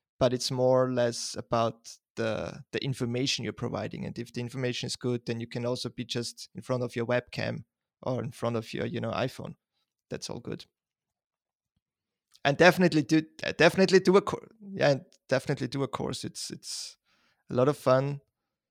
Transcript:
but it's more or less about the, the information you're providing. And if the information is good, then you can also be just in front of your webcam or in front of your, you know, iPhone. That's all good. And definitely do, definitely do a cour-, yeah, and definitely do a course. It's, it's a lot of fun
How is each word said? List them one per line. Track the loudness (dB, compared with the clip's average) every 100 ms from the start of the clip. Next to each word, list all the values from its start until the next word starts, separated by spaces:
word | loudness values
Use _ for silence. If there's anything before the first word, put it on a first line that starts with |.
| _ _
but | 0
it's | 2 -2
more | 2 4 6
or | 4
less | 2 0 0 -8 -10
about | -2 2 2 -2 -14 -20 _ -4
the, | -2 -2 -6 -10 -8
the | -4
information | -4 -4 -2 -2 -2 -2
you're | -6
providing. | -6 -6 -6 -6 -8
And | -10 -10
if | -10
the | -10
information | -8 -4 -4 -4 -8
is | -6
good, | -4 -4 -4
then | -8
you | -8
can | -6 -4
also | -4 -6
be | -8
just | -6 -6 -6 -10 -16
in | -14
front | -6 -4
of | -4
your | -4 -2
webcam | -2 -2 -6 -6 -6 -10 _ _ _
or | -6 -4
in | -6
front | -6 -4 -4
of | -4
your, | -6 -6
you | -4
know, | -4
iPhone. | -2 -4 -6 -12 -14 _ _ _ _ _
That's | -12 -10
all | -10
good. | -10 -12 -12 _ _ _ _ _ _ _ _ _ _ _ _ _ _ _ _ _
And | 0 6
definitely | 6 8 4 4
do, | 4 2 2 -6 -6 4
definitely | 4 6 6 6
do | 6 4
a |
cour-, | 2 -4 -10 _ -14
yeah, | 0 2
and | 2 -4 _ -4
definitely | -2 0 -4 -2
do | -4
a | -4
course. | -4 -4 -6
It's, | -10 -10 -12
it's | -12 -12 -12 -12 -18 _ _ _ _ -4
a |
lot | 0 2
of | 2
fun | 4 4 2 -6 -12 _ _ _ _